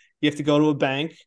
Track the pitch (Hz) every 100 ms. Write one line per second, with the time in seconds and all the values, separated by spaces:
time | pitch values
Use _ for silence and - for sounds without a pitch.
0 | _ _ 147 147 147 147 151 143 143 135
1 | 165 -